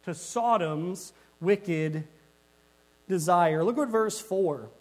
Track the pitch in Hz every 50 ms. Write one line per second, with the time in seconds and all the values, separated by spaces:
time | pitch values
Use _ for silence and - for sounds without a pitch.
0 | _ - 165 156 - - - 240 233 240 233 208 170 156 156 151 160 180 185 190
1 | - - _ _ _ _ _ _ 165 180 208 202 202 175 170 156 156 156 156 156
2 | 156 - - _ _ _ _ _ _ _ _ _ _ _ _ _ _ _ _ _
3 | _ - 190 180 151 170 180 175 175 160 156 156 165 208 240 285 294 247 220 220
4 | 220 214 - - - - 190 190 196 170 147 127 110 107 - -